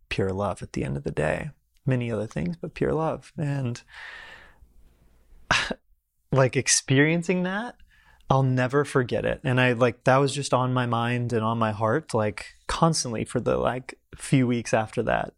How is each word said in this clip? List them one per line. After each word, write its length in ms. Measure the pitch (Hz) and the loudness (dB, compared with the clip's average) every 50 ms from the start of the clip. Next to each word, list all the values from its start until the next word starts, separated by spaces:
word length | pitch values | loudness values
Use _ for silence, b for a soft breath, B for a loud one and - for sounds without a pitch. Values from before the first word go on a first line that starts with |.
| _ - | _ -8
pure 220 | - - 101 95 | -4 -2 -2 -2
love 300 | 92 95 101 95 87 - | -2 -2 -2 -4 -4 -6
at 120 | - - - | -10 -10 -6
the 100 | - 131 | -6 -4
end 120 | 135 139 | -4 -6
of 60 | - | -6
the 80 | 143 - | -6 -6
day. 400 | - - - - - - - 151 - _ _ _ _ _ - | -4 -2 -2 0 -2 -2 -6 -10 -12 _ _ _ _ _ -2
Many 280 | 135 131 123 120 117 | -2 0 0 -2 -2
other 160 | 113 104 107 117 | -4 -4 -4 -4
things, 280 | - - 165 175 170 | -6 -6 -4 -4 -6
but 180 | - - 160 - | -8 -10 -10 -6
pure 180 | - 143 135 | -2 -2 0
love. 400 | 143 156 160 156 127 135 - - - | 0 0 -2 -2 -4 -6 -10 -12 -8
And 460 | - 151 143 143 139 131 120 123 - - B B B B B B B B B B B B B B B B _ _ - - - _ _ _ _ _ _ _ _ - - - - | -6 -4 -4 -2 -2 -4 -4 -6 -8 -12 B B B B B B B B B B B B B B B B _ _ -20 -20 -20 _ _ _ _ _ _ _ _ -20 -12 -4 -2
<laughs> 220 | - - - - - - _ _ _ _ _ _ _ _ _ - | -2 -2 -2 -4 -6 -10 _ _ _ _ _ _ _ _ _ -2
like, 240 | - 131 135 123 - | 2 2 2 2 2
experiencing 840 | 139 - - - - - - 135 131 147 156 165 175 165 - 180 180 | 0 0 2 0 0 2 2 4 4 4 4 4 0 0 0 0 0
that, 340 | 180 180 190 208 240 247 - - - b b b b b b b b - | 0 -2 -4 -6 -6 -8 -12 -16 -20 b b b b b b b b 2
I'll 140 | 139 135 135 | 4 4 4
never 400 | 131 127 127 127 127 135 147 143 | 4 2 2 2 2 2 0 0
forget 400 | - - 139 123 110 120 107 110 | 2 2 0 0 2 0 -2 0
it. 160 | 113 117 - | -2 -2 -2
And 180 | - 135 123 127 | -2 0 2 4
I, 120 | 127 127 | 4 4
like, 320 | 120 113 127 120 - - - | 4 4 2 2 2 0 2
that 140 | 135 127 135 | 4 4 4
was 140 | 143 135 | 4 2
just 220 | 123 143 135 - 135 | 0 -4 -4 0 0
on 180 | 123 127 127 | 2 2 2
my 140 | 127 127 123 | 0 0 0
mind 460 | 120 120 117 117 120 123 123 120 117 | 0 0 0 0 0 0 -2 -2 0
and 100 | 120 113 | 0 0
on 160 | 110 113 117 117 | 0 0 0 0
my 140 | 113 110 | 0 0
heart, 420 | 104 101 113 110 117 160 165 - - | 0 0 0 0 0 0 -2 -2 -2
like, 320 | 113 107 104 101 - - - - _ _ - | 0 0 0 -2 -6 -12 -16 -20 _ _ -6
constantly 560 | - - 165 165 156 - - 123 113 110 113 | 0 2 2 2 2 2 -2 -4 -4 -6 -4
for 160 | - - 127 | -4 -4 -2
the, 160 | - 127 127 | 0 2 2
like, 420 | 127 - - 120 131 127 - - _ _ - - | 2 2 0 -2 -4 -8 -12 -20 _ _ -20 -20
few 300 | - - - 151 135 127 | -10 -2 2 4 4 4
weeks 260 | 120 123 117 110 - | 4 2 -2 -2 0
after 300 | 127 113 110 - - 123 | 0 0 0 0 -4 -4
that. 320 | - 62 60 57 - - - | -2 0 0 0 -2 -4 -10